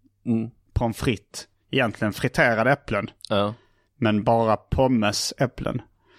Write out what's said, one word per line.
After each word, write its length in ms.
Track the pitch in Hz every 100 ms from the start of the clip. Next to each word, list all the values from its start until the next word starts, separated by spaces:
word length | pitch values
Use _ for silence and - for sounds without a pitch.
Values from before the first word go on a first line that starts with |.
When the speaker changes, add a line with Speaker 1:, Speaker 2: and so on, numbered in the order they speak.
| _ _ -
Speaker 1:
Mm. 240 | 113 113 - _
Speaker 2:
pommes 240 | - 117 -
frites. 500 | - 107 - - - _ _
Egentligen 420 | 135 120 - 107
friterade 600 | - 127 - 135 113 120
äpplen. 380 | 143 - 104 110 - -
Speaker 1:
Ja. 260 | 101 101 113 _ _ _ _
Speaker 2:
Men 280 | 113 107
bara 320 | 110 117 110 107
pommes 760 | - - 131 123 104 - - -
äpplen. 440 | 127 - - 123 - _ _